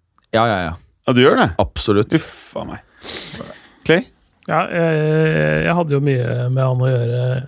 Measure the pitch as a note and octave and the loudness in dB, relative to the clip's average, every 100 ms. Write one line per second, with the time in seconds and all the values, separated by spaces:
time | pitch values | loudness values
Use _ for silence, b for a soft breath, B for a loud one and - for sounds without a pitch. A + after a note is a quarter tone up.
0 | _ _ _ A2 A#2 G2 E2+ E2 - _ | _ _ _ 0 2 0 -2 -8 -16 _
1 | - B2 C3 B3+ D#3 E2+ F#2+ - - G2+ | 0 4 6 4 2 0 -2 -2 0 2
2 | G#2+ D#3+ - - - - - - - B | 2 -2 -2 -10 -12 -10 -10 -12 -18 B
3 | B B B - - - - _ - E3 | B B B -14 -16 -18 -20 _ 0 2
4 | C4 _ _ _ - D#3+ F3+ F3 E3 D#3 | 0 _ _ _ -4 -2 -2 -2 0 0
5 | D3+ D#3 D#3+ D#3 D3+ D3+ E3 E3+ E3 C#3 | 0 2 2 2 0 0 0 0 0 0
6 | C#3+ C3 A#2+ A#2+ B2 C3 C3 B2+ B2+ B2+ | 0 0 -2 -2 -2 0 0 0 0 0
7 | A#2 B2 B2+ B2+ | 0 -2 -2 -4